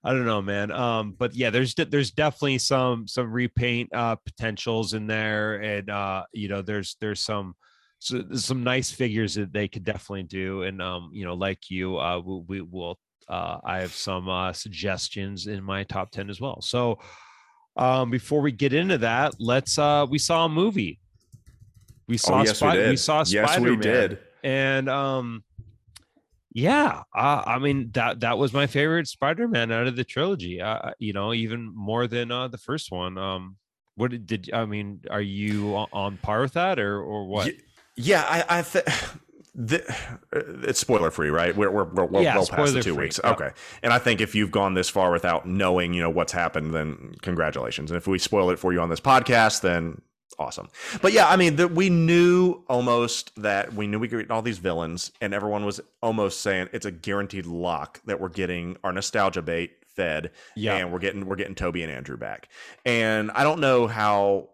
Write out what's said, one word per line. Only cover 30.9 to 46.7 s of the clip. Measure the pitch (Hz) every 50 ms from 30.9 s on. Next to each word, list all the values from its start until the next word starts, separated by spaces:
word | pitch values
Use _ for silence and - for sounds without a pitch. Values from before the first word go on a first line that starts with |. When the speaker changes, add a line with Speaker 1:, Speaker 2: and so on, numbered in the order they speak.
| - _
Speaker 1:
you | 113 107 98
know, | 98 98 107 117
even | 117 113 110 113 120 117 110 87
more | 110 101 104 110 117 120
than, | 117 113 120 120 117
uh, | 120 123 127 127
the | 117 101
first | - - 139 156 - -
one. | 95 90 90 90 92 92
Um, | 95 95 95 92 92 92 95 _ _ _ _ _ _ _ _
what | - 113 123
did, | 120 120 107 82
did, | 113 104 90 - -
I | 113 117
mean, | 107 104 104 104 101 101 - - -
are | - 104
you | 104 101 98 101 104 104 104 104 101 104 101
o-, | 101 107 -
on | - 101 98 101 101 92
par | - - 107 110
with | 131 131 -
that, | 170 175 190 190 -
or, | 208 101 104 202
or | - 71 104 104 101
what? | 92 98 104 92 -
Speaker 2:
Ye-, | - - _ _ _ _ _ _ _
yeah, | - 117 156 202 165 - -
I, | 160 170 170 - 175 170
I |
th-, | 170 - - 185 -
<sighs> | - - - - - - - _ _ _ - - _ _
the, | 143 120 113 143 170 - - - - - - 120 - _ _ - - - - - - - -
it's | - -
spoiler | - - 123 104 90 80
free, | - - 78 76
right? | 73 82 85 90 90
We're, | 101 104 98
we're, | 95 104 95
we're | 82 85 92 92
well, | 85 85 98
Speaker 1:
Yeah, | 98 151 117
Speaker 2:
well | 101 92
past | 87 - -
the | 151 143
Speaker 1:
spoiler | 131 127 117
Speaker 2:
two | 101 80
Speaker 1:
free. | 71 69
Speaker 2:
weeks. | - - - -
Speaker 1:
Yep. | 120 110 -
Speaker 2:
Okay. | - 67 - - - - - -
And | - 117
I | 120 123
think | - 123 113 -
if | 110 98 -
you've | 104 107 92
gone | - 104 98 95 95
this | 92 90 -
far | - 101 92 90
without | 87 85 85 90 85 78 - 90
knowing, | 90 98 98 92 90 90 87 85 87
you | 87 85
know, | 85
what's | 80 87 87 - -
happened, | 90 87 82 - 82 76 78